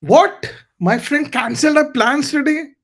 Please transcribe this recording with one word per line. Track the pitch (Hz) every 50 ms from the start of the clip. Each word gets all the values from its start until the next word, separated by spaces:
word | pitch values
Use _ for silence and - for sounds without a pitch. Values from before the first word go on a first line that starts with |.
What? | - 147 202 302 370 392 - - - - - - _ _ _ _
My | 180 175 220 240
friend | 240 - 285 294 302 285
canceled | - 247 233 233 233 - - 311 302
our | 302 302 294
plans | - 254 214 233 262 294 277 277
today? | - 302 277 311 311 302 330 294 _ _